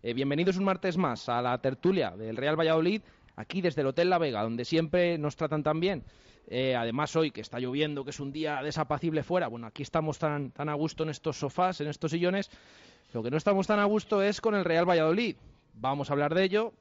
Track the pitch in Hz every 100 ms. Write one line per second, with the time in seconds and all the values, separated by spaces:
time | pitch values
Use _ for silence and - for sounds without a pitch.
0 | 110 120 139 147 180 185 196 185 185 170
1 | 160 113 - 120 123 123 135 131 180 190
2 | 110 92 110 117 139 156 160 160 165 214
3 | - - - - 110 185 180 147 135 135
4 | 175 180 151 110 113 117 117 160 160 180
5 | 175 170 147 - 156 151 147 156 185 165
6 | - - - - - 123 131 123 117 123
7 | 151 160 160 - 107 123 127 139 151 143
8 | 135 139 139 147 156 143 147 156 151 147
9 | 170 156 - 180 139 117 113 - 135 160
10 | 156 143 156 147 135 - 147 147 160 -
11 | 156 147 160 147 143 - 185 180 151 -
12 | 160 170 175 196 - - - - - -
13 | _ 117 113 151 208 196 190 208 202 214
14 | - 202 196 208 226 208 175 165 180 170
15 | 156 190 226 - - - _ - 127 143
16 | 143 143 147 170 190 208 226 -